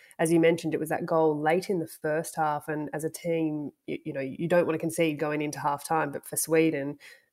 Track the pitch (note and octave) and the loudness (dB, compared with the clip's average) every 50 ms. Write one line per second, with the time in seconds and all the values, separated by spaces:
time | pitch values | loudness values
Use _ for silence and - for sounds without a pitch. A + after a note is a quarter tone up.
0 | - - - - E3+ D#3+ E3+ E3 D#3+ E3 E3+ E3 E3+ D#3 - - D#3 D3+ E3 - | -20 -12 -2 0 2 4 6 6 6 6 4 4 0 -2 -2 -2 -2 -2 -4 -4
1 | F3+ F3 E3 D#3+ D#3+ D#3 D3+ D3 D3+ D#3 E3+ F#3 F3+ - G3+ E3+ D#3 - - - | -2 0 2 4 4 4 2 2 2 2 2 2 0 0 -2 -2 -4 -6 -8 -6
2 | - D#3 D3+ D#3+ E3 - - D#3+ D#3 D3+ D3 D3 - D#3+ D#3 D3+ D3+ C#3 - D3+ | -4 -2 -2 -2 -2 -4 -4 -2 -2 0 -2 -2 -4 -6 -6 -6 -6 -6 -6 -6
3 | D3+ D#3 - - - E3+ E3 E3 D#3+ D#3 D3+ D3+ D3 C3 - _ _ - D3 - | -6 -6 -6 -6 -4 -2 0 0 0 0 -2 -4 -6 -8 -10 _ _ -8 -8 -8
4 | - D#3 C#3+ C#3 C3+ C3+ - - E3+ D#3 F3+ F3 E3 - D#3+ D3+ E3+ D#3+ D#3+ - | -6 -8 -6 -6 -6 -6 -4 -4 0 2 4 4 4 2 0 -2 -2 -2 0 0
5 | E3 D#3+ D3 C#3 D#3 D3 D3+ D3+ D3+ D3+ D3+ C3+ C#3 D3 C#3+ C#3+ - - E3 D#3+ | 0 0 0 0 -2 -2 -2 -2 -2 -4 -4 -4 -2 -2 -2 -2 -2 -2 0 0
6 | D3 C#3+ C#3 - - - D3+ - - D#3 D#3+ D#3+ D#3+ D#3+ D#3 C#3 C#3 C#3+ D3 - | 0 -2 -4 -8 -10 -8 -6 -6 -2 2 4 4 4 4 2 -2 -4 -6 -8 -10
7 | - - - - _ _ | -14 -20 -20 -20 _ _